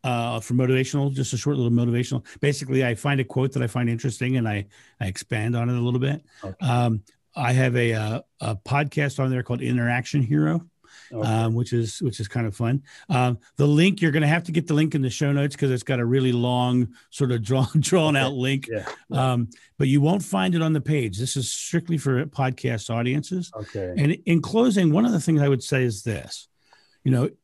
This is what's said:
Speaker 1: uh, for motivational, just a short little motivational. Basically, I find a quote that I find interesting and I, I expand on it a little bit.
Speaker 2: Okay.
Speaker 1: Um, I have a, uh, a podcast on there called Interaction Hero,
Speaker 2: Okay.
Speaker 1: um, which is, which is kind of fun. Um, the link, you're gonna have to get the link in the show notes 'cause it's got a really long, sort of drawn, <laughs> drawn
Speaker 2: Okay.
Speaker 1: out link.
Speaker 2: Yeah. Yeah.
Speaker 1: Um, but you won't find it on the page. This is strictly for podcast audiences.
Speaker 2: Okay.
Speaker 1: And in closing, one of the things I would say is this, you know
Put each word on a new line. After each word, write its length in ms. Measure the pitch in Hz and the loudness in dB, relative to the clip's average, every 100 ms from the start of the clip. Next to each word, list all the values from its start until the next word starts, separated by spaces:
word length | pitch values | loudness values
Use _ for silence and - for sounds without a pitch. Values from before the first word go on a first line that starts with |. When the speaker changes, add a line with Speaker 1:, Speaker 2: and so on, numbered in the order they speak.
Speaker 1:
uh, 340 | 131 120 117 113 | -2 -2 -2 -6
for 140 | - | -2
motivational, 580 | 123 127 131 131 147 143 | 0 4 2 2 -2 -2
just 200 | 135 131 | -2 -4
a 40 | 120 | -2
short 200 | 143 139 | -2 0
little 160 | 117 | 2
motivational. 520 | 120 120 117 123 127 - - | 2 2 0 -2 -6 -8 -2
Basically, 440 | 147 139 135 131 | -2 -2 -2 0
I 100 | 127 | 0
find 260 | 117 143 139 | 0 0 0
a 40 | |
quote 280 | 120 131 131 | 0 -2 -2
that 100 | 131 | -2
I 40 | 123 | -2
find 220 | 127 120 | 0 -2
interesting 460 | 117 131 - 127 127 | -2 -4 -4 -2 0
and 100 | 110 | 0
I, 180 | 104 101 - - _ | -4 -6 -16 -20 _
I 60 | 95 | -6
expand 500 | 95 - 113 113 120 | -6 -6 -4 -2 -2
on 120 | 120 | -2
it 60 | 123 | -2
a 40 | |
little 200 | 120 123 | 0 0
bit. 220 | 135 147 _ - | -2 -4 _ -14
Speaker 2:
Okay. 120 | 190 - 147 | -14 -6 0
Speaker 1:
Um, 360 | 123 120 110 - _ _ - | 2 2 0 -6 _ _ -4
I 160 | 123 | 0
have 220 | 127 127 123 | 2 2 2
a, 180 | 120 | 0
uh, 260 | 110 107 113 - _ | 0 -2 -6 -8 _
a 140 | - 101 | -6 -6
podcast 600 | - 139 147 - 143 - | -2 -2 0 -2 -2 0
on 120 | 131 | -2
there 120 | 127 | -2
called 180 | 123 123 | -2 -4
Interaction 600 | 123 123 120 123 123 147 | -2 0 0 -2 -2 -2
Hero, 440 | 120 147 156 170 170 _ _ - - | 0 2 2 -2 -6 _ _ -20 -12
Speaker 2:
Okay. 140 | 113 113 | -4 0
Speaker 1:
um, 260 | 113 113 | 0 0
which 180 | 113 120 | 0 0
is, 280 | 120 110 - | -2 -2 -4
which 180 | 131 - | -6 -4
is 80 | 104 | -6
kind 180 | 123 113 | -4 -4
of 80 | |
fun. 280 | - 117 139 - - - | -2 -2 -2 -4 -20 -2
Um, 300 | 135 123 117 _ - | 2 2 0 _ 0
the 100 | 143 | 4
link, 340 | 147 185 196 | 6 4 4
you're 120 | 165 | 0
gonna 140 | 151 147 | 2 2
have 160 | 170 | 0
to 80 | 170 | 0
get 140 | 165 - | -4 0
the 60 | |
link 200 | 151 156 | 2 2
in 60 | 156 | 0
the 80 | 131 | -2
show 220 | - 143 | -2 0
notes 240 | 143 143 - | 0 0 -2
'cause 140 | 139 | -2
it's 120 | 123 | -2
got 160 | - 127 | -2 -2
a 40 | |
really 280 | 117 135 131 | 2 2 2
long, 640 | 120 123 123 123 123 120 - _ | 2 2 2 2 2 0 -6 _
sort 220 | - 131 | -4 -2
of 100 | 120 | 0
drawn, 240 | 110 131 123 | 0 0 2
<laughs> 80 | 156 | 0
drawn 340 | 135 180 156 143 | 2 2 4 2
Speaker 2:
Okay. 80 | |
Speaker 1:
out 100 | 131 | 0
link. 340 | 139 127 135 - | 0 -2 -2 -4
Speaker 2:
Yeah. 160 | 104 - - _ | -8 -8 -14 _
Yeah. 220 | 135 131 | 0 2
Speaker 1:
Um, 160 | 123 113 - - - | 0 -2 -8 -20 -2
but 100 | 139 | 2
you 120 | 143 | 4
won't 220 | 147 196 | 4 2
find 320 | - 196 185 | 0 -2 0
it 80 | 170 | 2
on 120 | 160 | 2
the 60 | 156 | 0
page. 380 | 147 151 117 95 | 0 -2 -2 -4
This 180 | 131 143 | -4 -4
is 140 | 120 | -6
strictly 460 | - - 170 170 160 | -8 -4 -4 -2 -2
for 260 | 135 127 151 | 0 0 -2
podcast 640 | - 131 123 127 113 - | -2 -2 -2 -4 -4 -4
audiences. 600 | 117 120 147 - 185 170 110 | -2 0 -2 -4 -6 -6 -12
Speaker 2:
Okay. 380 | 104 101 90 90 | -10 -8 -6 0
Speaker 1:
And 160 | 147 180 - | 0 0 2
in 140 | 170 | 2
closing, 500 | - 220 247 196 170 | 2 2 4 4 4
one 120 | 160 240 | 4 2
of 60 | |
the 80 | 196 | 2
things 200 | 170 156 | 2 2
I 80 | 143 | 4
would 140 | 131 | 2
say 200 | - 135 | 0 0
is 200 | 127 98 | 0 -2
this, 420 | 117 95 - - - _ _ _ _ _ | -4 -6 -8 -16 -18 _ _ _ _ _
you 60 | - | 0
know 200 | 127 131 - | 2 0 -6